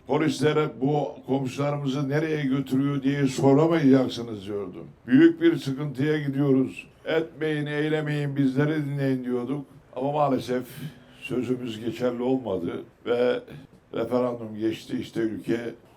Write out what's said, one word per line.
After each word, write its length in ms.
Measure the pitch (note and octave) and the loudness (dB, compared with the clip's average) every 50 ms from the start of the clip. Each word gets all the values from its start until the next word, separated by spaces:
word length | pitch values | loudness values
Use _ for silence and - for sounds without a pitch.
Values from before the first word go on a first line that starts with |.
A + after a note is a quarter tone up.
| _ - | _ -2
Polislere 640 | C3 D3+ D#3+ D3+ B2+ - C#3 D3+ D3 D3+ D3+ - A2 A#2 | 0 2 2 0 0 2 2 2 2 2 0 0 -2 -2
bu 260 | C3 C#3+ D3 D3 C3+ - - - - - | -2 0 0 0 0 -2 -6 -10 -4 -2
komşularımızı 800 | C3 C#3 C3+ B2 - C#3 C#3+ D3 D3 C#3+ C#3+ C3+ B2+ D3 C#3+ C3 | -2 0 0 -2 -4 -2 -2 -2 -2 -2 -2 -2 -2 -2 -2 -2
nereye 340 | C#3+ D#3 D#3+ D#3 D#3 D3+ C#3+ | 0 0 0 0 0 -2 0
götürüyor 600 | C3 C3 C#3+ C3 - C3 C3 C#3 C#3+ C#3+ C#3 B2+ | 0 0 0 0 0 0 0 2 2 0 0 0
diye 240 | C#3 C#3+ C#3+ C#3 B2+ | 0 2 2 2 0
soramayacaksınız." 1160 | B2+ - B2+ C#3 C#3 C#3+ D#3+ E3+ E3+ D#3+ C#3+ C3 C3+ C3+ B2 A2 - A#2+ A#2 A#2 G#2+ G#2 F#2 | 2 4 6 6 6 6 6 6 4 4 6 6 6 6 6 2 -2 -6 -8 -8 -8 -10 -8
diyordum. 420 | G2+ G#2 G2+ G2 F2+ F2+ F2+ D2+ C#2+ - - - A2 | -6 -6 -6 -6 -8 -10 -12 -14 -16 -18 -16 0 4
"Büyük 340 | B2+ C#3+ E3 E3 E3 - | 6 8 8 8 6 4
bir 160 | D#3+ E3+ E3 C#3+ | 2 2 2 2
sıkıntıya 600 | - C#3 C3 C#3 D3+ D3 A#2 B2 C#3+ D3+ D3+ D3+ | -2 -4 -6 -4 -6 -6 -4 -2 0 0 0 0
gidiyoruz. 720 | C#3+ C#3 C3 C#3 D3 C#3 C3 C3 B2+ G#2+ - - - - - - - | -2 -2 0 2 2 4 4 4 2 0 -4 -8 -16 -18 -20 -12 -6
Etmeyin, 600 | - D#3 D#3+ E3 - - C3+ D#3 D#3 D#3 D3 D3 | -2 0 0 -2 -2 -4 -6 -4 -2 -2 -2 -4
eylemeyin, 680 | C#3+ D3 D3 D3+ D3+ D3+ D#3 D3+ D3 D3+ D3 C#3+ C#3+ C#3 | -2 -2 -2 0 0 0 -2 -2 -2 -2 -2 -2 -2 0
bizleri 500 | C#3 C#3 C3 B2+ C#3 D3 D3+ D#3+ D#3 C#3+ | 0 0 2 2 2 0 0 0 -2 -2
dinleyin." 380 | C#3 C#3+ C#3 C#3 C3+ C3 B2+ B2 | -4 -2 -2 0 0 0 0 -2
diyorduk. 420 | B2 B2 B2 B2 B2+ C#3 D3 C3+ - - - - - - | -2 -2 -2 -2 -4 -4 -6 -6 -10 -16 -20 -20 -16 -8
Ama 160 | B2+ C3 C#3+ | -6 -4 -2
maalesef 520 | D3 D3+ D3 C3+ C3 A#2+ - B2 B2 B2+ B2+ - - - - - - - - - - - | 0 2 2 2 2 0 0 -2 -4 -4 -4 -6 -10 -14 -14 -14 -14 -16 -20 -20 -20 -16
sözümüz 580 | - - A#2 B2+ A#2 A#2+ B2+ A#2+ B2 A#2+ G#2+ G#2+ | -10 -4 -4 -2 -2 0 -2 -2 -4 -6 -8 -6
geçerli 440 | A2+ A#2 G#2+ - B2 B2 A#2 A#2+ B2 | -6 -8 -4 -2 -2 -2 -2 -2 0
olmadı 480 | B2+ C3 C3 A#2+ G#2 F#2+ F2+ E2+ E2+ - - - - - _ - | 0 0 0 0 -2 -4 -2 -4 -4 -6 -8 -10 -14 -18 _ -4
ve 340 | G2+ A#2+ A#2+ B2 B2 - - - - - - - - - - _ _ - | -2 0 2 2 2 2 0 -4 -10 -16 -20 -20 -20 -20 -20 _ _ -6
referandum 640 | G#2+ A2+ A2 B2 B2 B2 B2+ A#2+ A#2+ A2+ G#2+ G#2+ G#2 | -6 -4 0 0 0 0 0 -2 -6 -8 -10 -6 -4
geçti. 380 | A2 A2 A2 - - - C3 A#2+ | -2 -2 -2 -4 -6 -8 -8 -8
İşte 180 | - - - A2+ | -8 -6 -4 -4
ülke 400 | A2+ A2 G#2 F#2 - - A2+ A#2+ A#2+ A#2 - - - - - | -2 -2 -4 -6 -4 -4 -4 -4 -4 -6 -10 -12 -16 -20 -12